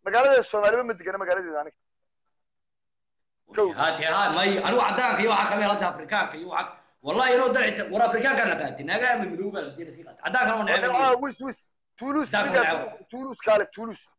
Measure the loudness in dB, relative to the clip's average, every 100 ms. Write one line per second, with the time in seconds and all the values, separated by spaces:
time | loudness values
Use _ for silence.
0 | 2 4 6 6 4 2 2 2 -2 -6
1 | -6 -6 -2 -2 -2 -6 -8 _ _ _
2 | _ _ _ _ _ _ _ _ _ _
3 | _ _ _ _ _ 0 0 2 -2 0
4 | -2 0 0 2 0 0 0 2 2 2
5 | 0 2 2 2 2 0 0 0 -2 -6
6 | -4 -4 -2 -6 -6 -6 -6 -12 _ _
7 | -4 2 4 4 4 2 0 -2 -4 2
8 | 2 2 0 2 0 -2 -4 -8 -4 -2
9 | 0 0 -2 -6 -6 -6 -10 -12 -16 -16
10 | -20 -10 -2 0 0 0 0 0 2 2
11 | 4 2 0 -8 -12 -12 _ _ _ _
12 | -4 -4 -2 -2 0 2 2 -2 -6 -12
13 | -16 -14 -12 -6 2 2 2 -8 -12 -14
14 | _